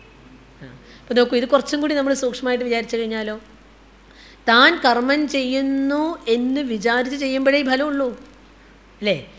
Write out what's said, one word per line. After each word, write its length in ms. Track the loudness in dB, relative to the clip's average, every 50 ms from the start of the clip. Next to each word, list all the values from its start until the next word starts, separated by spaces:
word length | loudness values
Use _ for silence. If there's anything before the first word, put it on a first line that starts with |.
| -20 -20 -20 -20 -20 -20 -20 -20 -20 -20 -20 -20
ആ, 40 | -20 -20 -20 -20 -20 -20 -20 -14
അപ്പോൾ 140 | -8 -2 2 2
നോക്കൂ, 160 | 2 2 2 0
ഇത് 60 | 2 2
കുറച്ചും 280 | 2 2 2 0 -4 -2
കൂടി 120 | -2 0 0 0
നമ്മൾ 160 | 0 0 0 0
സൂക്ഷ്മമായിട്ട് 420 | -2 -4 -4 -4 -4 -2 -2 -2 -2 -2
വിചാരിച്ചു 280 | -2 -4 -4 -4 -4 -4
കഴിഞ്ഞാലോ, 360 | -4 -4 -6 -6 -6 -8 -10 -12 -14 -20 -20 -20 -20 -20 -20 -20 -20 -20 -20 -20 -20 -20 -20 -20 -20 -20 -20 -4 0 4
താൻ 200 | 6 6 6 6 4 4 2
കർമ്മം 400 | 2 2 2 2 2 0 0 0 0 -2
ചെയ്യുന്നു 720 | -2 -2 0 -2 -2 0 0 0 0 0 0 0 0 -2 -2 -4 -4 -2 -2 0
എന്ന് 260 | 0 0 0 -2 -2 -2 -4
വിചാരിച്ച് 460 | -4 -2 0 0 0 0 0 -2 -4 -4 -2
ചെയ്യുമ്പോഴേ 360 | -2 -2 0 2 2 2 2 2
ഈ 20 | 0
ഫലമുള്ളൂ, 360 | 0 0 0 -2 -2 -2 -2 -4 -4 -8 -14 -20 -20 -20 -20 -20 -20 -20 -20 -20 -20 -20 -20 -20 -14 -6
അല്ലേ? 160 | -2 -2 -2 -2 -6 -12 -20